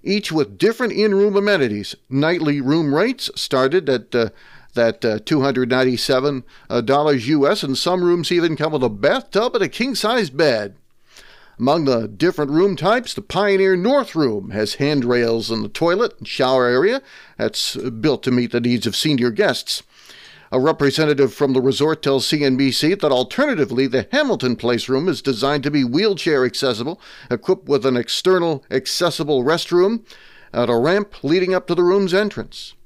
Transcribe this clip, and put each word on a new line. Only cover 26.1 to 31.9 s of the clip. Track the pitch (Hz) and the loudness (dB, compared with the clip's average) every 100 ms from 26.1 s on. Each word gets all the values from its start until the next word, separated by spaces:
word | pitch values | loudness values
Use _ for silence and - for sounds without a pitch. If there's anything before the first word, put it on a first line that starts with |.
| 190 - 143 127 | 0 0 0 0
accessible, | - 135 110 123 180 - - - | 0 -2 -2 -6 -8 -16 -20 -6
equipped | 123 - 190 - | -6 -2 -2 0
with | 139 | 0
an | 127 123 | 2 0
external | 120 - 185 185 170 143 _ | -2 -2 0 2 2 -4 _
accessible | 131 127 - 175 - 147 143 | -4 -4 -2 -2 -2 -2 0
restroom | 123 160 - 175 190 226 - - - - - | 0 -2 0 2 2 0 -10 -20 -20 -20 -8
and | - 120 | -2 0
a | 117 | 2
ramp | 135 196 202 - | 2 0 -2 -8
leading | 139 175 185 | 0 0 2
up | 185 180 | -2 -2
to | 175 | 0
the | |
room's | 175 | 2